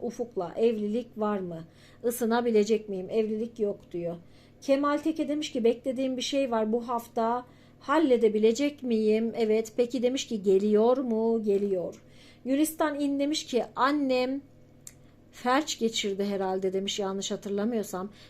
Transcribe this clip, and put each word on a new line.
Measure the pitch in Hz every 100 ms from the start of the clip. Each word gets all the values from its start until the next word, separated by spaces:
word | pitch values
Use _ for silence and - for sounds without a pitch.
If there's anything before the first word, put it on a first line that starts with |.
Ufuk'la | 233 214 240 - 175 -
evlilik | 226 220 208 220 233 -
var | 208 202
mı? | 185 165 165 - - - 233
Isınabilecek | 240 220 233 240 214 208 214 214
miyim? | 190 185
Evlilik | 220 214 214 233 -
yok." | 202 202 -
diyor. | 180 170 170 - - - -
Kemal | - 269 285 294
Teke | 311 311 285
demiş | 302 302
ki, | 262
"Beklediğim | 226 233 262 247 269 254
bir |
şey | 233 277 269
var | 226 220
bu | 233 233
hafta. | 233 - - 226 247 254 - - -
Halledebilecek | - 302 311 240 220 214 220 226 285 294
miyim?" | 254 220 214 220 226 214
Evet. | 220 214 226 -
Peki | 240 254
demiş | 240 262 -
ki, | 226
"Geliyor | 190 190 208 208 226 262
mu?" | 254 220 226 233
Geliyor. | 214 196 202 185 165 - - - - - 240
Gülistan | 269 311 - 311 285
İn | 285 277
demiş | 285 311 -
ki, | 254 - -
"Annem | 254 294 269 254 254 277 - - - - - - - - -
felç | - 247 262 302 -
geçirdi | 226 226 208 196
herhalde." | 202 202 190 190 190
demiş, | 190 196 -
yanlış | 190 196 196
hatırlamıyorsam. | 202 202 202 214 233 202 185 196 -